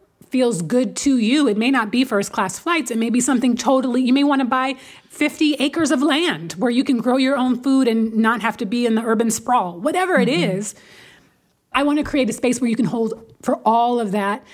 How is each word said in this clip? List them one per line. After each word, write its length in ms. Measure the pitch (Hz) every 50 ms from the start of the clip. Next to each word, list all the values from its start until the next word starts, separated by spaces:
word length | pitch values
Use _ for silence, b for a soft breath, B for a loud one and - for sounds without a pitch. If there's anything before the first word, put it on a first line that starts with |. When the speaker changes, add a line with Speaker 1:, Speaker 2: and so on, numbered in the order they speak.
| _ _ _ _ - -
Speaker 1:
feels 320 | - 254 254 240 226 165
good 360 | 175 151 240 247 262 - 254
to 200 | - - 285 269
you. 300 | 247 214 214 262 311 285
It 80 | 247 208
may 140 | 208 226 254
not 200 | 269 247 226 208
be 120 | - 240 262
first 300 | 254 226 202 202 - -
class 260 | - 202 190 185 -
flights. 320 | - 330 349 330 262 -
It 60 | 233
may 120 | 226 226 233
be 120 | 220 247
something 340 | 240 - 269 233 - 254 233
totally, 460 | - - 240 269 262 262 262 240 254 254
you 80 | 233 247
may 120 | 277 285
wanna 180 | 285 285 269 269
buy 300 | 226 254 262 262 269 262 262 B B B B B B
fifty 440 | - - 294 294 302 - 311 294 294
acres 380 | - 254 294 - 339 320 254
of 100 | 311 254 277
land 500 | 320 277 302 339 339 - 147 165 165 -
where 160 | 190 220 240
you 120 | 240 247 269
can 140 | - 269
grow 180 | 233 - 254 247
your 220 | 269 262 262 277
own 260 | 262 254 254 247 240 247
food 240 | 277 269 269 262
and 260 | 233 226 226 220 226 220
not 240 | 220 226 220 233 226
have 160 | 190 226 214
to 80 | - 247
be 200 | 190 240 240 240
in 100 | 233 226
the 60 | 220 226
urban 280 | 233 226 214 233 226
sprawl, 480 | 220 - - - 247 240 190 180 175 175
whatever 360 | 196 294 294 349 370 359 359 254
it 80 | 196
Speaker 2:
Mm-hmm. 300 | 208 277 339 - 214 185 190
Speaker 1:
is. 160 | 214 - - B B B B B B B B B B B B B B B _ _ _ _
I 120 | - 254 277
wanna 200 | 294 294 302 285
create 260 | - - 294 254 208
a 40 | -
space 260 | - - 247 247 247
where 100 | 262 233
you 60 | 220
can 100 | 220 240
hold 480 | 160 - 233 226 220 226 - - - - _
for 160 | - - 269 - -
all 340 | 214 226 233 233 240 247 240
of 120 | 233 202 185
that 300 | 214 196 202 208 254 B B